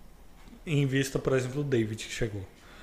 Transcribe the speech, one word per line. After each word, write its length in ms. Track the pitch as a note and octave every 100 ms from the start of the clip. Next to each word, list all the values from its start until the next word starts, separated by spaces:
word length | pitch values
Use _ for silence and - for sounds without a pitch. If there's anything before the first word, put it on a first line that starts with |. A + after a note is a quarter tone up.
| - - - - - - F3+
Em 180 | C#3+ C#3
vista, 320 | C3+ C3+ C#3
por 140 | C3+
exemplo, 280 | C3 B2 C#3
do 60 | C#3+
David 360 | B2 G#2+ G#2+
que 80 | -
chegou. 300 | - A#2 G2+ F#2 - - -